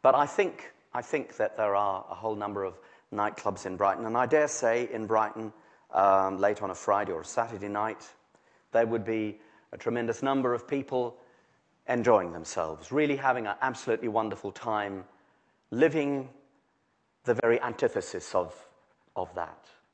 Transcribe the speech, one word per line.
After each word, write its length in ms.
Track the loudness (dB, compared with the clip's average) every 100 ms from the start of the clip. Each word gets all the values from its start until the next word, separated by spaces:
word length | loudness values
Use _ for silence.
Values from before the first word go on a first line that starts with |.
| 6
But 80 |
I 140 | 4 2
think, 440 | 2 0 -2 -18 _ _
I 80 | -10
think 340 | -4 -4 -4 -2
that 200 | -2 0
there 180 | 2 2
are 300 | 2 -2 -6
a 60 |
whole 220 | -6 -4 -4
number 280 | -4 -4
of 120 | -6 -8 -20 -20 _
nightclubs 540 | -2 -2 0 -4 -4 -6
in 100 | 2
Brighton, 300 | 2 2 0
and 100 | 0
I 120 | 4
dare 200 | 4 4
say 400 | 2 2 2 0
in 140 | -4 2
Brighton, 440 | 2 2 -2 -10 -12 _ _ _
um, 460 | 4 6 6 4 2
late 240 | 0 0
on 80 | -4
a 60 | -6
Friday 360 | 0 0 0
or 100 | -6
a 40 | -6
Saturday 440 | -4 -4 -6 -6
night, 380 | -2 -4 -6 -14 -20 _ _ _ _ _
there 140 | 0 2
would 180 | 0
be 360 | -2 -2 -4 -8 -20 _ _
a 80 | -8
tremendous 420 | -4 -2 -2 -2
number 320 | 0 0 0
of 140 | -2 -4
people 500 | -6 -2 -2 -4 -8 _ _ _ _ _ _ -4
enjoying 440 | 0 6 6 6
themselves, 580 | -8 -8 -4 -4 -6 -4
really 240 | 0 0 2
having 320 | 0 0 -2
an 80 | -2
absolutely 440 | -4 -4 -4 -2 0
wonderful 440 | 0 -2 -4 -10
time, 540 | -8 -4 -2 -2 -6 -12 _ _ _ _ _ _
living 580 | 2 4 4 -2 -2 -6 -16 _ _ _ _ _ _ _ _
the 100 | -2
very 260 | 0 2 2
antithesis 720 | 0 0 0 0 -6 -10 -4 -2
of, 180 | -2 -8 -20 _ _ _ _ -10
of 180 | -8
that. 320 | -8 -10 -12 _ _ _